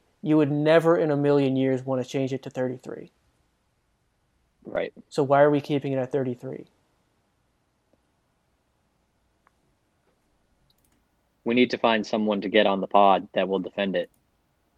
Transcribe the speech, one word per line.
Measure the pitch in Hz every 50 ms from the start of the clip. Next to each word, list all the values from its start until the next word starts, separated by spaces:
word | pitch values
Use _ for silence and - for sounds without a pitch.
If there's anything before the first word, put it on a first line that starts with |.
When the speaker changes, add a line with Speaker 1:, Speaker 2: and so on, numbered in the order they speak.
| _ _ _ _ -
Speaker 1:
you | 156 156
would | 156 151 139 147
never | 147 147 151 160 165 156 165 165
in | 180 170 156
a | 147
million | 143 143 143 143 143 139 131 131
years | 131 131 131 131 123 127
wanna | 135 131 127 123
change | - - 139 135 127 135
it | 127 -
to | 135
thirty-three. | - 131 127 127 127 131 - - - - - - _ _ _ _ _ _ _ _ _ _ _ _ _ _ _ _ _ _ _ _ _ _ _ _ _ _ _ _ _ _ -
Speaker 2:
Right. | - - - 90 - - - - _
Speaker 1:
So | - - 143
why | 131 139 139
are | 147 151
we | 147 143 143
keeping | - 151 139 139 143 135
it | 135
at | 127 127 -
thirty-three? | 143 135 127 123 123 - 131 135 - - _ _ _ _ _ _ _ _ _ _ _ _ _ _ _ _ _ _ _ _ _ _ _ _ _ _ _ _ _ _ _ _ _ _ _ _ _ _ _ _ _ _ _ _ _ _ _ _ _ _ _ _ _ _ _ _ _ _ _ _ _ _ _ _ _ _ _ _ _ _ _ _ _ _ _ _ _ _ _ _ _ _ _ _ _ _ _ _ _ _ _ _ _ _ _ -
Speaker 2:
We | 117 117
need | 123 123 120
to | - 113
find | - 120 113 110 104
someone | - - 110 107 107 104 101 95
to | 98
get | 90 107 104
on | 101 98 98 92
the |
pod | - - 101 101 98 95 90 92 - -
that | 104 95 92
will | 98 95
defend | 92 - - - 101 98 90
it. | 90 85 - _ _ _ _ _ _ _ _ _ _ _ _ _